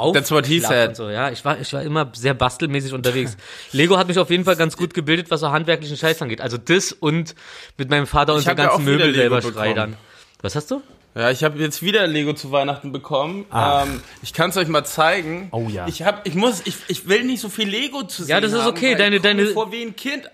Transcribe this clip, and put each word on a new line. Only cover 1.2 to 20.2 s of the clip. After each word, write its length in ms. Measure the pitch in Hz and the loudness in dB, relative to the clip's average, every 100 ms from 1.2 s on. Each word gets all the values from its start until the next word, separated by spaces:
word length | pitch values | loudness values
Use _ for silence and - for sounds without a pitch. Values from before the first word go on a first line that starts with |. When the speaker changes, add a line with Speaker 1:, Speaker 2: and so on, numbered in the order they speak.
| 139 | -4
Speaker 2:
Ich 140 | 156 | -2
war, 140 | 143 151 | -2 -2
ich 100 | 139 | -4
war 80 | 139 | -6
immer 280 | 151 156 139 | -2 -2 -2
sehr 180 | 113 127 | -2 -2
bastelmäßig 580 | 127 127 - 160 139 135 | 2 0 0 -2 -2 -4
unterwegs. 420 | 131 123 127 123 101 - | -2 0 0 -2 -8 -16
Speaker 1:
<laughs> 180 | - - | -18 -4
Speaker 2:
Lego 260 | 135 165 185 | 2 4 4
hat 100 | 180 | 4
mich 100 | 180 | 2
auf 120 | 160 | 2
jeden 140 | 180 | 2
Fall 120 | 180 170 | 2 2
ganz 200 | 165 - | 2 0
gut 180 | 175 | -4
gebildet, 360 | - 147 165 165 | -2 0 0 0
was 100 | 160 | -2
so 100 | 156 | 0
handwerklichen 460 | 151 165 160 151 143 | 0 0 0 -2 -2
Scheiß 220 | 160 160 | 0 0
angeht. 180 | 135 113 | -4 -6
Also 160 | 127 117 | -6 -4
das 360 | - 180 190 | 2 2 2
und 420 | - 151 160 165 - - - - - | -2 0 0 -2 -10 -20 -20 -14 -8
mit 140 | 131 | 0
meinem 160 | 147 143 | 0 2
Vater 260 | 147 143 | 2 4
Speaker 1:
Ich 40 | 151 | 2
Speaker 2:
unsere 140 | 151 | 2
Speaker 1:
hab 60 | 175 | 2
ja 60 | 160 | 4
Speaker 2:
ganzen 140 | 139 | 4
Speaker 1:
auch 40 | 139 | 4
wieder 60 | 147 160 | 4 4
Speaker 2:
Möbel 40 | |
Speaker 1:
Lego 80 | 135 | 4
Speaker 2:
selber 160 | 120 123 | 4 2
Speaker 1:
bekommen. 180 | 117 | 0
Speaker 2:
schreidern. 420 | 110 107 110 107 110 - - - _ | -2 -2 0 -4 -8 -18 -20 -20 _
Was 140 | 101 | -6
hast 160 | 147 - | -6 -4
du? 120 | 269 - - _ 110 | -6 -8 -20 _ 0
Speaker 1:
Ja, 140 | 117 | 0
ich 100 | 127 | 2
hab 140 | 156 147 | 0 0
jetzt 240 | 156 - | -4 -2
wieder 240 | 175 208 180 | 0 2 2
Lego 260 | 151 147 | 0 -2
zu 180 | 147 139 | -4 -2
Weihnachten 400 | 143 139 135 143 | 0 0 -4 -8
bekommen. 520 | 135 - 139 151 196 196 | -10 -4 -2 -2 -6 -6
Speaker 3:
Ach. 360 | 113 127 143 139 | 0 2 2 0
Speaker 1:
Ähm, 160 | 131 - - | -6 -12 -16
ich 100 | - | -6
kann's 220 | - 175 185 | -2 0 0
euch 120 | 160 | 0
mal 160 | 151 | 0
zeigen. 640 | 143 - 160 190 156 175 190 | 0 2 2 2 -2 -8 -6
Speaker 3:
Oh 160 | 113 113 | -6 -4
ja. 200 | 98 87 | -4 -6
Speaker 1:
Ich 140 | - | -2
hab, 200 | 175 202 190 | -2 -2 -2
ich 60 | 160 | 0
muss, 240 | 240 196 | 0 0
ich, 120 | - - - | -6 -8 -6
ich 220 | 185 - | -6 0
will 160 | 208 | 0
nicht 160 | 254 254 | 2 -4
so 80 | 214 | -6
viel 200 | 202 202 | -4 -4
Lego 340 | 214 277 277 | -2 -4 -6
zu 180 | 214 - | -8 -8
sehen 80 | 170 | -2
Speaker 2:
Ja, 100 | 185 | 0
das 120 | 208 | 2
ist 80 | 226 | 2
Speaker 1:
haben, 80 | 233 | 0
Speaker 2:
okay. 220 | - 262 | 2 2
Speaker 1:
weil 60 | 226 | 4
Speaker 2:
Deine, 180 | 202 202 | 4 4
Speaker 1:
ich 60 | |
komm 80 | 196 202 | 2 2
mir 60 | |
Speaker 2:
deine 80 | 208 | 2
Speaker 1:
vor 180 | 202 214 | 0 -2
wie 100 | 233 | -6
ein 140 | 233 - | -8 -8
Kind. 340 | 262 285 | -8 -8